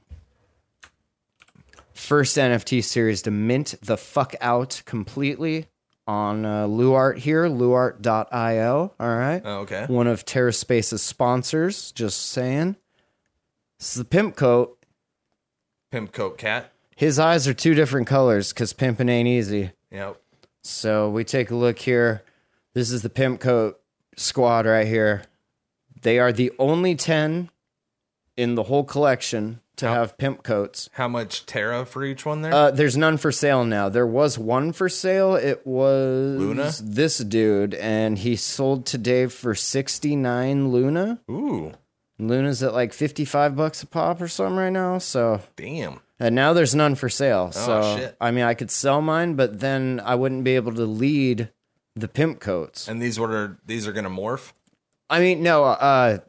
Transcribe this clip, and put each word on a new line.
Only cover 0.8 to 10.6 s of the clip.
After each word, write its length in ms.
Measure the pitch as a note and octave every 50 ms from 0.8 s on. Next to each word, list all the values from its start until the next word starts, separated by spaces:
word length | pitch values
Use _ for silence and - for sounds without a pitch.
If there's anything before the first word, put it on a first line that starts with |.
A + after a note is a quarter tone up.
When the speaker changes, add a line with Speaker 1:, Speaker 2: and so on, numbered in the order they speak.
| - - _ _ _ _ _ _ _ _ _ _ _ _ _ - _ _ _ - _ _
Speaker 1:
First 460 | _ - - - D3 D3 C3+ C3 - C#3+
N 140 | C3+ B2
F 120 | A#2+ A2 -
T 160 | - C3 A#2+
series 420 | G#2+ - - B2 A2+ A2 G#2 F#2
to 80 | - A2
mint 440 | G#2 G#2 G#2+ A2+ B2+ C3+ D3 - - -
the 140 | - A2+ A2
fuck 380 | - - - - D3 B2+ - - -
out 420 | B2 A#2+ A#2+ A#2+ B2+ C3 - - -
completely 800 | - - A2+ F#2+ - - C#3 C#3 C#3 C#3+ - D#3+ D#3+ D#3 D#3+ D#3+ _ _ _ _ _ _ _ -
on, 380 | A2 G#2 G#2 G#2 G2+ G#2 G#2+ A2
uh, 200 | G#2+ G#2 G#2+ G#2
Luart 520 | G#2 G#2+ A#2 B2 C3 C3 C3 C3 C3+ - B2
here, 260 | A#2+ D3 D#3 D#3+ E3+ E3+
luart 520 | C#3 A#2+ B2 B2 B2 B2 B2+ A#2+ - -
dot 280 | G#2 A#2 A2 A2 G#2+ -
I 280 | B2 A#2+ A2+ A2+ A2+ A2
O, 340 | A2+ A#2+ C3 D3+ F3 G3+ _ -
all 180 | A2+ A#2+ A#2
right? 260 | A#2 B2+ C#3+ E3 F#3 -
Speaker 2:
Oh, 140 | G#2 G#2 G2
okay. 240 | G2+ G2 G2+ G2 A#2+ C#3
Speaker 1:
One 180 | B2+ A#2+ A#2+
of 180 | A#2+ A2+ G2+ -
TerraSpace's 760 | - - C3 B2 A#2+ A2 -